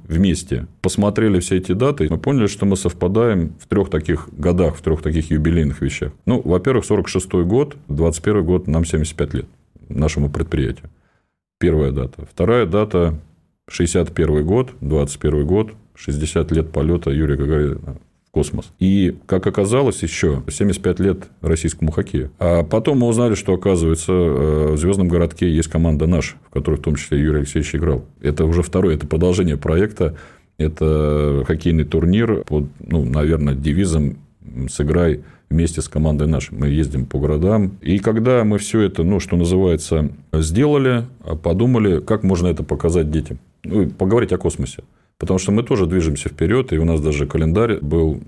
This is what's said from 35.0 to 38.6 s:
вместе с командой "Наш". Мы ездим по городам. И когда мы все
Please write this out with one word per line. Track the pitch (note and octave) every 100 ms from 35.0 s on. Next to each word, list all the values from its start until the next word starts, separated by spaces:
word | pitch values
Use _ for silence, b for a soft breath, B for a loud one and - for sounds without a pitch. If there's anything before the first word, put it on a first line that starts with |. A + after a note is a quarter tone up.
| E2+ C2+ B B B
вместе | D#2+ E2 D2+
с | -
командой | D2+ D#2 D2 D2+
"Наш". | D2 -
Мы | - C#2+
ездим | D2 D2 C#2+ B1+
по | C#2
городам. | D2 D2+ F#2 A2 F#2+ -
И | D2+ G2
когда | A2 A2+ A#2+ B2
мы | G#2+
все | G2+